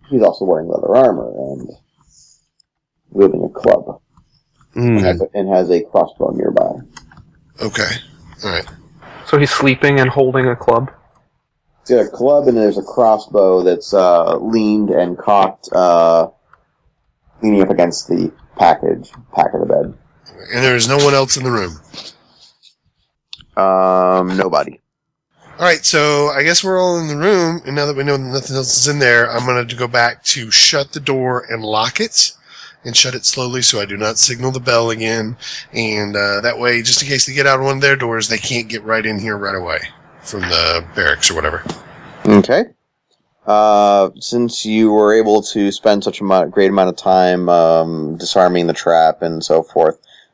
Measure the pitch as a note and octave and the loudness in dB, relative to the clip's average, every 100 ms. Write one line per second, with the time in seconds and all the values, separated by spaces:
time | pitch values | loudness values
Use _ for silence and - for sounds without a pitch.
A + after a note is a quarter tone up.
0 | - C3 G2 - F#2+ D#2+ E2+ E2 - A#2 | -4 2 2 2 -2 -2 -2 -4 2 4
1 | B2+ D#2+ A1+ G1+ C2+ C2+ - - _ _ | 4 2 -6 -10 -10 -10 -14 -20 _ _
2 | _ _ _ _ _ _ _ _ _ _ | _ _ _ _ _ _ _ _ _ _
3 | _ G2 G2 E2+ E2+ - - - - - | _ 4 4 4 -6 -2 2 2 0 -16
4 | _ _ _ _ _ _ _ - A#2+ A2 | _ _ _ _ _ _ _ -2 0 2
5 | F#2 F2 F#2 - F#2+ F#2 F2 F2 - F#2+ | 2 0 -4 -4 0 0 2 0 0 0
6 | E2 - - - - G1+ G1+ - - - | 0 -2 -4 -2 -2 -2 -2 -6 -14 -20
7 | _ - - _ _ - A2+ - G2 A#2 | _ -20 -20 _ _ -10 -8 -6 -6 -6
8 | - - - - G#2 E2+ - - - - | -14 -20 -20 -14 -8 -8 -10 -18 -20 -20
9 | - - - D3 C#3+ - C3+ C3 D3 C#3 | -20 -16 0 2 2 0 0 2 2 2
10 | C3 C#3 C3 C3 B2+ A#2+ - A#2 C3 - | 2 2 2 2 0 -2 0 0 0 -12
11 | _ _ _ _ _ _ _ _ - B2 | _ _ _ _ _ _ _ _ 0 0
12 | - - C3 D3 C#3 A#2 G#2+ F#2+ F#2+ - | 0 -2 2 2 2 2 2 0 -6 0
13 | A2+ G#2+ - G#2 F#2+ F#2 F2+ F2 - G2 | 2 2 0 2 4 4 2 -2 0 2
14 | F2+ E2+ E2+ E2 G#2+ A2+ G#2+ G#2+ G2+ F2 | 4 4 2 -2 -2 0 0 0 0 0
15 | F2 F2+ - G2+ F#2+ - - F#2 F2+ E2+ | 0 -4 0 2 2 -2 -4 0 4 4
16 | E2+ - - _ _ _ _ _ _ _ | 4 4 0 _ _ _ _ _ _ _
17 | _ _ _ - A2 G#2 G2 G2 F2 - | _ _ _ -4 0 2 2 2 0 0
18 | - F2 - - _ - E2+ - - - | -4 -2 -4 -8 _ 2 2 2 0 -4
19 | - - - - - E2+ E2+ - - - | -8 -20 -8 -2 -2 -2 0 0 -2 -10
20 | _ _ - - - B2 B2+ B2 A#2 C#3 | _ _ -20 -20 -8 -2 0 0 0 2
21 | C#3+ C#3 C3 C#3 C3 A#2 F2+ D#2+ _ - | 4 2 0 -2 -2 -4 -4 -10 _ -20
22 | - - _ _ _ _ _ _ _ _ | -20 -20 _ _ _ _ _ _ _ _
23 | _ _ _ - - - F#2+ F#2+ F#2+ F#2 | _ _ _ -20 -10 -2 0 2 2 2
24 | F#2 F#2 F#2 F#2+ F#2+ D2+ C#2 - _ _ | 2 0 0 -2 0 -2 -4 -10 _ _
25 | _ _ _ _ - - F3+ D#3+ - D#3+ | _ _ _ _ -20 -2 0 0 0 2
26 | D3 D3 D3 C#3 D#3 F3 F#3+ F#3 F3+ E3+ | 2 2 0 0 0 0 0 0 0 -2
27 | D#3 D3 F3+ G3 E3 E3 C3 C#3+ C#3+ C3+ | -4 -2 0 2 0 -4 -6 -4 -4 -4
28 | C#3+ C#3 B2+ C3+ B2+ C3+ B2+ - D3 D3 | -2 -2 -4 -6 -6 -6 -2 0 0 2
29 | B2+ A#2+ A#2 A#2+ B2+ B2 A#2 A#2+ B2 B2 | 4 4 2 -2 -2 -2 -4 -6 -4 0
30 | A#2+ - - C#3 A2 - - D3+ C#3 D#3 | 0 -2 -6 -6 -2 2 2 0 -4 -8
31 | C#3 C3+ B2+ B2 - A2+ G#2+ G#2+ A#2 - | -4 -4 -2 -4 -6 -10 -4 -2 -2 -4
32 | A3 - - - _ - - _ A#2+ A#2 | -4 -2 -2 -4 _ -20 -20 _ -4 -2
33 | C3 B2 - - B2 B2+ A#2+ A2 G2+ G2+ | -2 -2 -4 -4 -4 -2 -2 -2 -4 -4
34 | G#2+ A2+ - A#2+ C3 C3 B2 A#2 A#2 A2 | -4 0 -2 -2 -4 -4 0 0 0 -2
35 | A2+ A2+ A2 A#2 - - - - A2 G#2+ | -4 -4 -6 -10 -14 -16 -10 -6 -4 -4
36 | G#2 G#2 G2+ G2+ A#2 A#2 A#2+ A#2+ A#2 B2 | -4 -2 -2 -2 -2 -2 0 0 0 -2
37 | C#3+ C3+ - C#3 C#3 C3 C3+ C3+ C#3 C#3 | -2 -2 -2 0 2 2 0 0 0 0
38 | A#2 A2+ G#2+ A2 - A#2+ A2 A2 G#2+ A2+ | -2 -4 -4 -4 -4 -6 -6 -10 -4 -4
39 | A2 G#2+ A2 G#2 G2 F#2+ F2 D#2+ - - | -2 -4 -6 -6 -6 -6 -6 -8 -8 -18
40 | - - - G#2 F2+ E2 E2 E2+ E2 - | -20 -20 -12 -8 -4 -2 -2 -2 -6 -4
41 | D#2+ D#2 - E2 D2+ F2 - - - - | -2 0 -2 -2 -4 -6 -10 -12 -14 -20
42 | - - - G#2 F#2+ D3 - _ _ _ | -20 -6 4 4 4 0 0 _ _ _
43 | _ _ _ _ - G#2+ G#2+ G#2 G#2 G2+ | _ _ _ _ 0 2 4 4 4 4
44 | F#2+ - - A#2+ A#2+ - A2 A2 A2 G#2+ | 2 -4 -6 -4 -4 -4 -2 2 4 4
45 | G#2 A2 A2 G#2+ G#2+ A2 G2+ - A2 G2+ | 4 4 4 2 0 -2 -2 0 0 0
46 | G2 - G2 F#2 E2 G#2 F#2+ G2 F#2 F2+ | -2 -6 0 0 2 2 2 2 0 0
47 | G2 F#2 F2+ F2+ F2 F2 E2 E2 E2 D#2+ | 0 2 4 2 2 4 4 2 0 -4
48 | D2+ E2 - G2 F2+ F2+ E2+ D2+ E2+ E2 | -8 -8 -2 2 2 2 -2 -2 0 2
49 | D#2+ - E2+ D#2+ - E2 - - D#2+ - | 2 0 -6 -6 0 0 0 -2 -2 -4
50 | _ _ _ | _ _ _